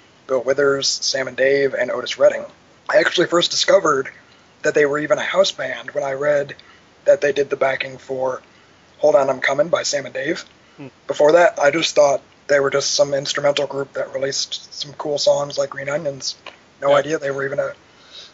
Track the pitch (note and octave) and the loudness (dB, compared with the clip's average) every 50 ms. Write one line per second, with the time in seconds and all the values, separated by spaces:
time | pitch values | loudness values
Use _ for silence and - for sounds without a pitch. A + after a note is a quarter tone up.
0 | _ _ _ _ _ - C3+ B2+ A#2 B2+ C#3 C#3 C#3+ C#3 C#3 C#3 C3 - - - | _ _ _ _ _ -4 -4 -2 0 0 0 2 2 2 2 0 -2 -4 -4 -4
1 | - - - C3 C3 B2+ B2+ C3 C3 C#3 C#3 C#3 C#3 C3 - - B2+ B2+ A#2 B2 | -4 -4 -4 -4 -4 -4 -2 0 2 2 2 2 2 0 0 -2 -4 -4 -4 -6
2 | A#2+ - - B2+ C3+ D3+ - A2 - - - _ _ _ _ _ _ - - D3+ | -6 -6 0 2 2 2 2 0 -8 -12 -16 _ _ _ _ _ _ 0 2 2
3 | E3 A#2+ - F3+ E3 - E3 F3 E3+ - - - - - F3+ G3 E3+ D#3 C#3+ C3+ | 2 2 2 0 0 2 2 0 0 0 -2 -2 2 4 4 4 4 2 0 0
4 | C3+ - - - - _ - _ _ _ _ _ - D3+ - D#3 D3 C#3 C#3+ D3+ | -2 -6 -10 -20 -20 _ -20 _ _ _ _ _ -2 0 2 4 4 2 2 0
5 | D3+ D3 D3+ C#3 A#2+ - - F#3 G3 - - - C3+ C3 B2 A#2 B2 C3+ C#3+ D3 | 0 0 0 0 -2 -2 2 2 2 2 0 -6 -8 -8 -8 -10 -12 -10 -8 -6
6 | C#3+ C3+ C3+ C3+ C#3+ D3 D3 C#3+ C#3+ C#3 - - - - - _ _ _ _ _ | -6 -6 -4 -2 0 0 0 0 0 -4 -10 -18 -20 -20 -20 _ _ _ _ _
7 | - C#3+ C#3+ C#3 C#3+ D3 C#3 C#3+ C#3 - C#3 C3 C3 C3+ C3 C3 - C3+ C3 B2+ | 2 2 4 4 4 0 0 0 -2 -2 -2 -2 0 0 -2 -4 -6 -10 -12 -14
8 | - - C3+ B2+ C3 C3 B2+ - - _ _ _ _ _ _ _ _ _ _ - | -10 -8 -6 -4 -4 -4 -4 -6 -12 _ _ _ _ _ _ _ _ _ _ 0
9 | - D3+ D3+ C#3+ C#3 C#3 C3 B2+ - - C3+ C#3+ D3 E3+ - B2 A#2+ - D3 C#3+ | 2 4 4 4 4 2 0 -2 -2 -2 0 0 0 0 0 -2 -2 -2 -4 -6
10 | C3 B2 A#2+ C3 C3+ D3+ F3 - - - _ _ _ _ _ - C#3+ B2+ _ _ | -6 -8 -8 -6 -4 -4 -6 -6 -8 -16 _ _ _ _ _ -18 -18 -18 _ _
11 | _ - C#3 - D3 D3+ D#3+ F3 F3 D#3 - C#3 C#3+ C#3+ D3 E3 D#3 - - D3+ | _ -4 0 4 4 6 6 6 6 4 4 2 2 2 2 2 -2 0 2 4
12 | D3 C#3 C#3 - - _ _ _ _ - C#3+ C#3+ C#3 C3+ C3+ C#3 C#3 - - - | 4 4 2 0 -4 _ _ _ _ 0 2 2 2 2 0 0 -2 0 0 0
13 | C#3+ C#3+ C#3+ C#3 C#3 - - C#3+ C#3 - C#3+ C#3+ C#3+ - C#3 C#3 C3+ - - C3 | 0 0 0 -4 -4 -4 -4 0 0 0 2 0 -2 -4 -4 -6 -8 -6 -6 -8
14 | C3 - - C3 C3+ C#3 - - - - - - - - - - C3 C#3+ C3 - | -8 -6 -6 -4 -4 -4 -4 -4 -6 -6 -8 -14 -14 -14 -14 -14 -14 -12 -10 -8
15 | - D3+ D3 C#3+ - D3 C#3+ C#3+ C#3+ C#3+ C#3 C#3+ C#3+ C#3 C3+ C#3 C#3 C#3 C#3+ D#3+ | -6 -4 -2 0 2 2 2 2 0 -4 -4 -4 -4 -4 -6 -10 -8 -6 -6 -4
16 | E3+ C#3+ C#3 C3 - - - - - - - - _ _ _ - C#3 C#3 C#3+ C#3+ | -4 -6 -8 -8 -8 -10 -10 -12 -16 -20 -20 -20 _ _ _ -2 2 4 4 4
17 | C#3 D3 D#3+ D3+ C#3+ C#3 C3+ C3+ C3+ C3+ C#3 C#3+ C#3 - - _ _ _ _ _ | 2 0 -4 -4 -4 -4 -6 -4 -6 -4 -4 -4 -4 -6 -6 _ _ _ _ _
18 | - - - - - - | -20 -20 -20 -20 -20 -20